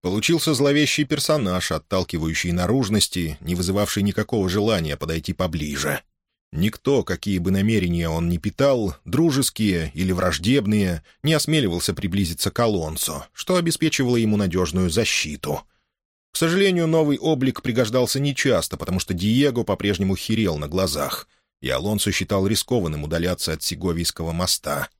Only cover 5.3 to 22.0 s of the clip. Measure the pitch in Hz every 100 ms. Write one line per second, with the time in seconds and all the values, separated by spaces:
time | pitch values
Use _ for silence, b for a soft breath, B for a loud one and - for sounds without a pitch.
5.3 | 90 90 80 76 71 76 71 _ _ _
6.3 | _ _ - 110 - - 139 - - -
7.3 | 92 87 95 101 110 90 85 82 80 85
8.3 | 87 104 - 139 127 101 - - 120 165
9.3 | 135 131 - 107 87 80 151 92 90 90
10.3 | 80 90 139 104 107 95 82 b b 147
11.3 | 156 - 156 107 85 - 90 98 98 87
12.3 | 82 98 - 117 98 78 80 - - -
13.3 | - - 180 165 - 160 - 127 120 110
14.3 | 104 98 90 87 90 92 85 107 - 78
15.3 | 73 76 71 - _ _ _ _ _ _
16.3 | - 165 180 196 180 165 160 151 139 156
17.3 | 151 131 - - 117 113 127 123 135 143
18.3 | 127 135 101 - - - 92 - 87 101
19.3 | 120 143 120 107 95 101 92 98 95 -
20.3 | 110 101 76 76 90 92 71 67 - -
21.3 | _ _ _ 64 65 92 107